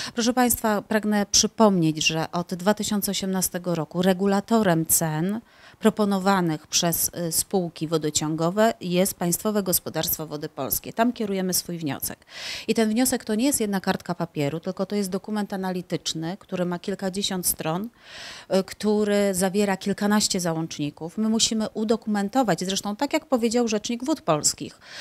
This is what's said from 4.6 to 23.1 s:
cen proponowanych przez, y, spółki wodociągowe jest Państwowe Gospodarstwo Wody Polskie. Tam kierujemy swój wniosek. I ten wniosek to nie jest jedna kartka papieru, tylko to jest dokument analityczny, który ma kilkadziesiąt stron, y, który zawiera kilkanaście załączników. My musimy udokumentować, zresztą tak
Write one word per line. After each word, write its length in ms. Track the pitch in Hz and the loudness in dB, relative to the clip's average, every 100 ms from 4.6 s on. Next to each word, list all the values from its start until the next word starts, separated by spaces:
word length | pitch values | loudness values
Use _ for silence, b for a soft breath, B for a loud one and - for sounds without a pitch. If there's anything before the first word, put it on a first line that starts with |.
| 196 160 160 | 4 4 2
cen 540 | - 160 156 180 220 - B B B | 0 0 0 0 -2 -8 B B B
proponowanych 840 | 220 214 202 196 190 196 170 151 - | 0 2 2 2 2 2 2 -2 -2
przez, 440 | - 175 165 - - 170 | 0 0 0 -2 -4 -4
y, 40 | |
spółki 560 | - - 196 170 - 156 | -2 0 -2 -2 -4 -2
wodociągowe 840 | 160 151 - 151 160 165 208 226 - | 0 0 -2 0 0 0 2 2 2
jest 340 | 175 175 190 | 0 2 2
Państwowe 480 | - 175 175 220 208 | 0 -2 0 0 0
Gospodarstwo 640 | 190 175 - 160 160 - 151 | 0 -2 -2 -4 -4 -4 -6
Wody 220 | 147 156 | -8 -8
Polskie. 440 | - 127 - 123 | -6 -6 -6 -6
Tam 200 | - 240 | 0 0
kierujemy 420 | 240 202 190 185 | 0 -4 -2 -2
swój 240 | 180 - 170 | -2 -4 -6
wniosek. 400 | 151 117 - - - B B B B | -4 -4 -8 -10 -18 B B B B
I 60 | |
ten 140 | 226 214 | 2 2
wniosek 360 | 220 254 240 | 2 0 0
to 100 | - | -2
nie 100 | 214 | 0
jest 160 | 277 269 | 2 0
jedna 200 | 208 196 | 0 -2
kartka 340 | 190 185 - | -2 -4 -4
papieru, 460 | 175 165 156 143 160 | -6 -4 -2 -2 -2
tylko 260 | 190 185 190 | -6 -6 -4
to 100 | 208 | -2
jest 140 | 190 | -2
dokument 420 | 185 - 214 208 | -4 -4 -4 -4
analityczny, 840 | 196 185 180 - 165 - 160 160 196 | -4 -4 -6 -4 -6 -4 -6 -6 -8
który 240 | - 185 | -8 -4
ma 140 | 180 175 | -2 -4
kilkadziesiąt 680 | - 190 190 196 196 185 - | -6 -6 -4 -4 -4 -2 -2
stron, 420 | - 160 175 233 B B B B B B | -2 -2 -2 -4 B B B B B B
y, 100 | 190 | 0
który 720 | 185 - 214 214 208 202 202 | 0 -2 0 2 4 4 2
zawiera 420 | 180 190 202 202 190 | 2 2 2 2 0
kilkanaście 640 | 202 185 208 214 - 190 | -2 0 4 4 2 0
załączników. 800 | 170 160 160 - 147 - 160 - | 0 -2 -4 -4 -6 -6 -8 -2
My 100 | 220 | 0
musimy 400 | 220 - 220 214 | 2 2 0 -4
udokumentować, 920 | 214 220 220 - 202 196 269 214 170 | -2 0 0 0 -2 0 2 2 2
zresztą 360 | 185 196 202 208 | 0 -4 -4 -4
tak 160 | 285 | -2